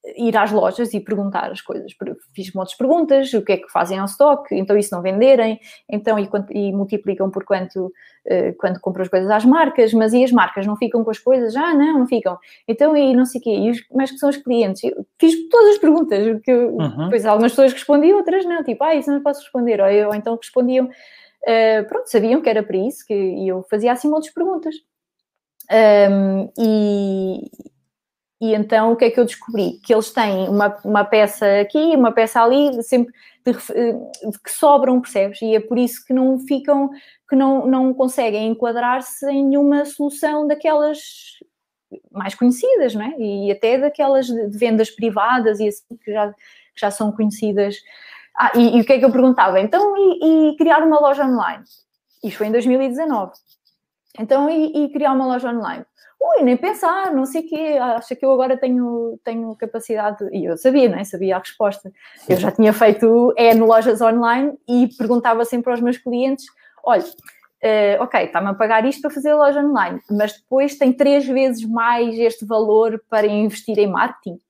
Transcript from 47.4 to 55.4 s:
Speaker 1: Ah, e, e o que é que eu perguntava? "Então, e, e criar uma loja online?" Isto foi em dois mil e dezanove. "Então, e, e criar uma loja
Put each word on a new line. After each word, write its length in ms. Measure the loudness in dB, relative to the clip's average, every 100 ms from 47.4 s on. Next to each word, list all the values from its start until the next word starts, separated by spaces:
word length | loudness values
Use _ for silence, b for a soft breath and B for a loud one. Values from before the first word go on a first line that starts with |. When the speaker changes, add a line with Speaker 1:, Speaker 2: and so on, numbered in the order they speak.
| -4 -2 -2 -4 B B B B B -2
Speaker 1:
Ah, 140 | 0 4
e, 220 | 4 4
e 40 |
o 40 | 4
que 80 |
é 60 | 4
que 60 | 4
eu 60 |
perguntava? 480 | 4 2 4 2 2
"Então, 360 | 2 0 0 2
e, 520 | 2 2 2 4 2
e 60 | 2
criar 260 | 2 4
uma 160 | 4 4
loja 260 | 2 2 0
online?" 380 | 0 -2 -8 -18 _ _ _ _ _
Isto 140 | -12 -6
foi 100 | -2
em 40 |
dois 140 | 0 2
mil 160 | 0
e 60 | 0
dezanove. 440 | -4 -4 -4 -6 _ _ _ _ _ _ _ _ -14
"Então, 300 | 0 0 2
e, 360 | 0 -2 -2 -4
e 40 |
criar 240 | -2 0
uma 120 | 0 -2
loja 240 | -2